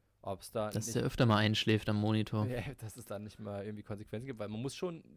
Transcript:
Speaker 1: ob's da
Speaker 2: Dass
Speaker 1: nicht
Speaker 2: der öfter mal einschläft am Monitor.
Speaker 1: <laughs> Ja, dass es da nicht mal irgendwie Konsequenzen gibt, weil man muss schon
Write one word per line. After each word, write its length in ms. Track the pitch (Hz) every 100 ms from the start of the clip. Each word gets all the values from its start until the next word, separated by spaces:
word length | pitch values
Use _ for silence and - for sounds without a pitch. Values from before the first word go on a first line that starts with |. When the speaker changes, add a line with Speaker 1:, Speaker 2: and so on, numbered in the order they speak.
| _ _
Speaker 1:
ob's 300 | 98 95 -
da 180 | 117 107
Speaker 2:
Dass 140 | 107 113
Speaker 1:
nicht 100 | 117
Speaker 2:
der 80 |
öfter 220 | 120 - 123
mal 120 | 104
einschläft 520 | 107 107 - 107 -
am 80 | 107
Monitor. 480 | 107 110 107 110 110
Speaker 1:
<laughs> 40 |
Ja, 120 | 123 143 131
dass 160 | 113 123
es 100 | 110
da 140 | 101
nicht 180 | 107 -
mal 260 | 101 101 101
irgendwie 180 | 107
Konsequenzen 420 | - 104 107 107 131
gibt, 140 | 113
weil 80 | 104
man 140 | 107
muss 140 | 131 -
schon 280 | 180 165 -